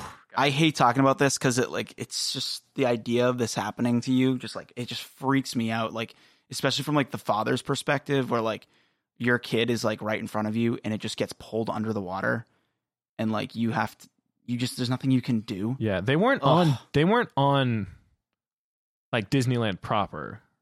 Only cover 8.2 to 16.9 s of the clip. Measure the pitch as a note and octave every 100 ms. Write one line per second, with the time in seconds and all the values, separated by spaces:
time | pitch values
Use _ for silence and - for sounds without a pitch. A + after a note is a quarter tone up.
8.2 | A#2+ A#2 A2 A#2+ - _ _ _ _ -
9.2 | A#2+ A#2+ - A#2 A#2 A#2 A2 G#2+ G#2+ G#2+
10.2 | - G#2+ G#2+ A2 A#2 A#2+ - G#2+ A#2 -
11.2 | G#2 - - A2 A3 G#2+ A2 G#3 F#3+ F#2+
12.2 | A#2+ A#2+ - _ _ _ _ _ _ -
13.2 | A2+ G#2+ G#2 A2+ A#2 A2+ G#2+ - - _
14.2 | _ _ - A#2+ B2 - A#2+ B2+ C#3 C3
15.2 | A#2+ A#2 G#2+ G2 G#2 C3 A2 F#2+ G2+ D3
16.2 | A3+ C4+ C3+ D#3 E3+ B2+ -